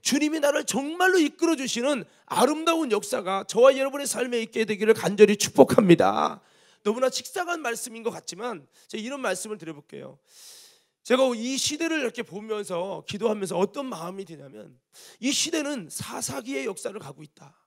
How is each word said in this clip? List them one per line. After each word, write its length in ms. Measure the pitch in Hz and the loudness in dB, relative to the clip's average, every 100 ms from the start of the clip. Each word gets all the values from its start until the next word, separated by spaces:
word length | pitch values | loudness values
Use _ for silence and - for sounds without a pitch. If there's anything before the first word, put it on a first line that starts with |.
| - | 0
주님이 320 | 277 302 320 | 0 0 2
나를 240 | 285 302 | 0 0
정말로 560 | - 208 277 339 370 370 | -2 -4 -6 0 4 4
이끌어주시는 840 | 294 - 330 302 262 233 254 269 160 _ _ | 2 2 0 0 -2 -2 0 -2 -6 _ _
아름다운 680 | - 254 311 330 330 285 | 2 2 2 0 0 0
역사가 500 | 208 202 247 185 196 - | -2 -2 -6 -2 -4 -2
저와 260 | 208 262 269 | 6 8 6
여러분의 320 | 269 285 277 | -2 -4 -6
삶에 320 | 220 254 240 | -4 -2 -2
있게 200 | 226 - | -4 -2
되기를 300 | 220 208 214 | -2 2 2
간절히 420 | 220 175 202 208 208 | 4 2 6 6 8
축복합니다. 1040 | - - 262 - 196 170 95 101 76 - _ _ _ _ | 0 6 8 8 8 8 6 4 0 -2 _ _ _ _
너무나 260 | 208 220 254 | -4 0 -2
식상한 520 | - - 392 349 339 | -2 -8 -6 -4 -4
말씀인 420 | 262 233 254 226 | -4 -8 -10 -8
것 80 | 226 | -8
같지만 540 | 170 - 170 240 190 139 _ _ | -8 -14 -10 -8 -10 -14 _ _
제가 160 | 220 | -10
이런 160 | 220 277 | -8 -6
말씀을 380 | 247 185 214 214 | -4 -4 -6 -12
드려볼게요. 600 | 160 147 _ 143 135 143 _ - - - - _ _ _ | -12 -16 _ -16 -16 -20 _ -20 -20 -20 -20 _ _ _
제가 200 | - 254 262 233 | 0 2 4 0
이 220 | 240 262 | -4 -2
시대를 420 | - 302 330 320 | -4 -4 -2 -2
이렇게 240 | 262 - | -4 -6
보면서 800 | 220 180 214 214 202 175 190 170 - | -12 -12 -8 -8 -6 -6 -6 -10 -10
기도하면서 520 | 208 220 214 185 175 | -4 -2 -2 -4 -2
어떤 300 | 190 285 262 | -2 -2 -8
마음이 360 | 185 170 196 | -8 -10 -12
드냐면 560 | 196 156 139 107 95 127 _ - - - | -14 -16 -18 -20 -20 _ _ -20 -20 -6
이 140 | 240 | -2
시대는 560 | 269 311 330 285 277 160 | -2 -2 -2 -4 -6 -8
사사기의 760 | - - 254 233 269 233 269 254 | -12 -10 -8 -8 -8 -8 -6 -6
역사를 300 | 190 - 196 | -8 -10 -12
가고 200 | 147 143 | -16 -18
있다. 320 | 151 _ 147 _ | -20 _ -20 _